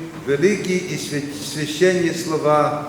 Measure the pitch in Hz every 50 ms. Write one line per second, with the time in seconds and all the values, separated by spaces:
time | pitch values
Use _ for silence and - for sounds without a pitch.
0 | - - - - - 131 143 143 165 202 208 175 - 180 185 180 - - 151 147
1 | - - 147 143 139 143 143 - - - - 151 151 143 151 - 180 185 180 175
2 | 170 165 156 - - 160 156 147 139 147 151 147 147 151 - - -